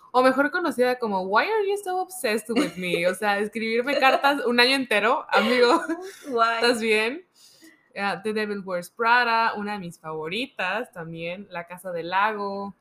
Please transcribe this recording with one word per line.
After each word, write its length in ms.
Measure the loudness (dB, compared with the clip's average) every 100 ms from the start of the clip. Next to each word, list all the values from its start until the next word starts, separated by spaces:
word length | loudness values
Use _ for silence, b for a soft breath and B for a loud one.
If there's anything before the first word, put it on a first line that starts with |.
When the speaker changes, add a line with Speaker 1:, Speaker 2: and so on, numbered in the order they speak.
| B
Speaker 1:
o 100 | 4
mejor 280 | 4 4 2
conocida 480 | 0 -2 0 0 0
como 220 | -2 -2
Why 200 | 0 2 2
Are 240 | 0 0
You 60 | -2
So 140 | -4 -4
Obsessed 480 | -4 -4 -2 -2 -2
With 260 | -2 -2 -2
Me? 300 | -2 0 0
O 80 | 0
sea, 240 | 0 0
escribirme 580 | -2 -4 -2 -2 0 2
cartas 460 | 4 4 2 2 2
un 140 | 4
año 160 | 4 4
entero, 500 | 2 2 2 2 2
amigo, 520 | 2 4 4 4 4 0 -6 -8
Speaker 2:
<laughs> 220 | -14 -4
Why? 260 | 0 2 2
Speaker 1:
¿estás 180 | 2 2
bien? 460 | 2 2 0 -4 -12 _ B B -20 B B -6
Ah, 260 | -4 -4
The 80 | -4
Devil 280 | -4 -4 -6 -6
Wears 240 | -6 -6
Prada, 640 | -2 2 4 4 2 2 -2
una 180 | -6
de 60 | -8
mis 200 | -10 -12
favoritas 920 | -10 -8 -6 -6 -6 -6 -4 -4 -6
también, 520 | -12 -12 -10 -10 -10 -12
La 160 | -12 -12
casa 240 | -12 -8
del 180 | -8 -2
lago, 640 | 0 0 0 -6 -6 -10 -14